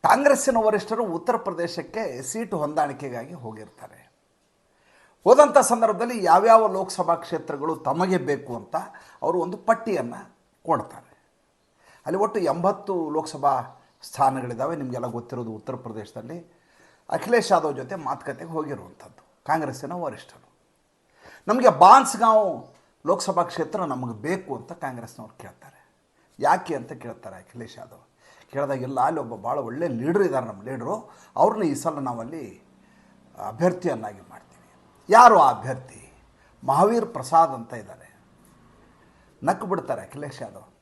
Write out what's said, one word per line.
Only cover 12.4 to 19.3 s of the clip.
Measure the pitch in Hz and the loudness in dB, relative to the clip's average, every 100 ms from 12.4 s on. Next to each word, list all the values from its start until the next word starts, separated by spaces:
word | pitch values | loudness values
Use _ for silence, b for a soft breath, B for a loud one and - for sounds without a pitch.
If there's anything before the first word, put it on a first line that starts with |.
ಎಂಬತ್ತು | 170 160 185 - - 185 156 | -2 0 0 -2 -4 -4 -2
ಲೋಕಸಭಾ | 156 151 147 139 131 123 b b b | -4 -6 -2 0 0 -4 b b b
ಸ್ಥಾನಗಳಿದ್ದಾವೆ. | - - 120 131 123 117 139 165 | -18 0 0 0 -8 -6 -6 -4
ನಿಮಗೆಲ್ಲ | 131 123 123 | -6 -6 -6
ಗೊತ್ತಿರೋದು, | 117 120 123 113 | -8 -10 -10 -10
ಉತ್ತರ | 107 - 123 | -12 -12 -12
ಪ್ರದೇಶದಲ್ಲಿ | 120 110 104 - 113 170 170 b b b b b b | -12 -14 -14 -16 -14 -16 -18 b b b b b b
ಅಖಿಲೇಶ್ | - - 233 - | -6 0 0 4
ಯಾದವ್ | 185 156 139 | 2 2 -6
ಜೊತೆ | 127 | -8
ಮಾತುಕತೆಗೆ | 190 139 143 - - 165 | -8 -6 -8 -8 -12 -8
ಹೋಗಿರುವಂಥದ್ದು | 160 156 131 92 - - - _ | -8 -6 -8 -12 -20 -20 -20 _